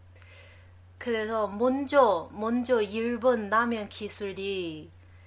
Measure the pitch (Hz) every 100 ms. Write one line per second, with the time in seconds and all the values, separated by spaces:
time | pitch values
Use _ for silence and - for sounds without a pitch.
0 | - - - - - - - - - -
1 | 247 220 214 226 202 208 254 269 269 285
2 | 240 170 156 190 220 240 240 240 202 220
3 | 233 240 247 233 202 220 240 226 202 -
4 | 202 - 202 190 196 190 170 156 - -
5 | - -